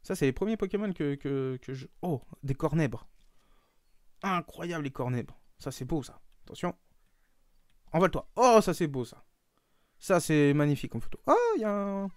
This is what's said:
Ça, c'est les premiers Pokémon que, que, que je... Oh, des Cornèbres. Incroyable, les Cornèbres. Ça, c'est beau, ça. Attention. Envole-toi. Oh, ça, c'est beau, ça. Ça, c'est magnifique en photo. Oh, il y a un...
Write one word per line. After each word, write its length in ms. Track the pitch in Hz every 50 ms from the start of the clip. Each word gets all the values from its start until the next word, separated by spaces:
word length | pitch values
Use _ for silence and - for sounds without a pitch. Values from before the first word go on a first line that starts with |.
| -
Ça, 120 | - 190
c'est 100 | - 147
les 80 | 135 131
premiers 240 | - 190 214 226
Pokémon 360 | - 202 185 - 202 214 202 175
que, 220 | - 151 143 143
que, 420 | 139 - 143 139 135 131 131 131 127
que 120 | - - 135
je... 140 | 131 - - - - -
Oh, 180 | 180 147 120 - - - - -
des 100 | 135 139
Cornèbres. 560 | - 160 151 151 165 151 120 110 - - - _ - - - - - _ _ - _ _ _ _ _ _ _ _ _ _ - - _
Incroyable, 640 | - 190 185 175 - - - - 170 175 170 160 147
les 80 | 135
Cornèbres. 460 | - - 127 123 127 120 - - - - _ _ _
Ça, 140 | - - 139
c'est 120 | - - 135
beau, 200 | 127 170 147 120
ça. 180 | - - - - - - - -
Attention. 300 | - - - - 175 - _ _ _ _ _ _ _ _ _ _ _ _ _ _ _ _ _ _ _ _ _ - -
Envole-toi. 380 | - 165 185 175 - 131 - - -
Oh, 220 | 214 247 254 226 220
ça, 120 | - 185 156
c'est 140 | - 175
beau, 160 | 147 135 131 117
ça. 220 | - - - - _ _ _ _ _ _ _ _ _ _ _ _ _ _
Ça, 240 | - - - 185 170
c'est 320 | - - 156 147 143 143 143
magnifique 420 | 151 147 147 143 - - - -
en 60 | 117
photo. 180 | - - - - -
Oh, 280 | 262 320 480 480 466 427
il 60 | 294
y 40 | 214
a 80 | 208 202
un... 340 | 202 202 202 196 196 196 190 -